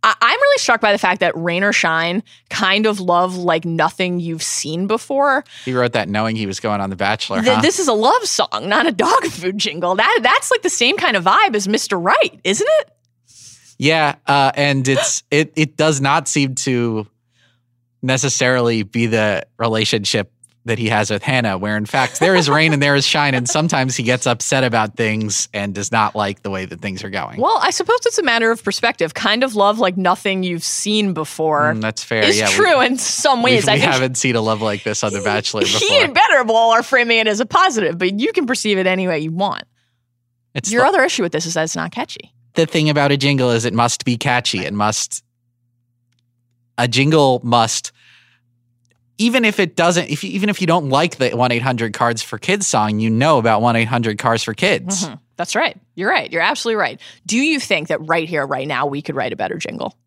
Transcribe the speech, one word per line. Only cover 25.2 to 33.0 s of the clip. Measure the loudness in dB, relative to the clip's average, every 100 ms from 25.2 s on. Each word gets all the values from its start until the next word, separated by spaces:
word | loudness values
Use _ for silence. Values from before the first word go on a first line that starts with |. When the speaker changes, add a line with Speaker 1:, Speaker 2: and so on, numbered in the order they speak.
| -4 -4 -6
Speaker 2:
and | -6 -6 -6
does | -2
not | 0 0 0
like | -4 -4
the | -8
way | -6
that | -8 -8
things | -10 -8
are | -8
going. | -8 -8 -4
Speaker 1:
Well, | -2 0
I | 0
suppose | -2 -2 0 0
it's | -2
a |
matter | 0 2 0
of | 0
perspective. | -4 -2 -2 -2 -4
Kind | -2 -2 0
of | 0 2
love | 2 4
like | 0 0
nothing | 0 0 -2 -2
you've | -2 -4
seen | -6 -6 -2 0 0
before | -2 -6 -2 0 2 2
Speaker 2:
Mm, | 0
that's | -2 -4
fair. | -4 0
Speaker 1:
is | 2 2
Speaker 2:
Yeah, | 2
we, | 2
Speaker 1:
true | 4 4
in | 2
some | 0